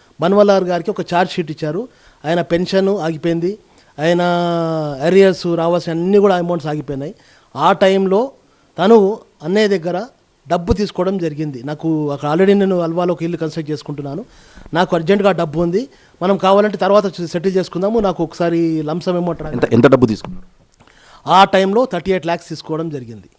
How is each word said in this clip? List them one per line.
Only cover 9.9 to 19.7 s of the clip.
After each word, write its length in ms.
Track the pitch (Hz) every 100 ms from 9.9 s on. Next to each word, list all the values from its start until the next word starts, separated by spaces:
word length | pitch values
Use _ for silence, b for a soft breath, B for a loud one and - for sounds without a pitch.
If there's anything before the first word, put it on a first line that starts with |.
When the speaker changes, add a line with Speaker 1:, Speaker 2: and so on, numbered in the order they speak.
| 175 247 _ _ _ 139
Speaker 1:
డబ్బు 240 | 175 175
తీసుకోవడం 460 | 185 202 - 180 196
జరిగింది. 440 | 165 147 151 127
"నాకు 480 | 135 156 160 156 147
అక్కడ 180 | 139 147
already 300 | 165 190 202
నేను 220 | 190 180
అల్వాలో 320 | 165 165 180
ఒక 100 | 165
ఇల్లు 140 | 165 165
కన్స్ట్రక్ట్ 340 | 160 165 151
చేసుకుంటున్నాను, 540 | 147 - 143 143 151 247 B B B B
నాకు 220 | 156 180 170
అర్జెంటుగా 360 | 160 202 196
డబ్బు 280 | 175 165 156
ఉంది, 280 | 170 190 269 b b b
మనం 140 | 185 196
కావాలంటే 400 | 190 202 208 190
తర్వాత 460 | 190 208 196 160
సెటిల్ 340 | 170 175 190 185
చేసుకుందాము, 440 | 175 170 196 233
నాకు 220 | 196 175
ఒకసారి 600 | 156 - 170 170 165 160
లంప్ 220 | 151 170
సమ్ 120 | 185 175
అమౌంట్ 260 | 175 160
రా-" 100 | 156
Speaker 2:
ఎంత, 120 | 120
ఎంత 220 | -